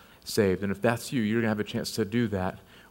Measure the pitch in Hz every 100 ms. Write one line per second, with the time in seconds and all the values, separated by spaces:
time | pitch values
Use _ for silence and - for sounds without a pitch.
0 | - - - - 101 90 101 95 117 120
1 | - 135 104 113 113 107 104 117 - -
2 | 101 117 117 98 92 - - - -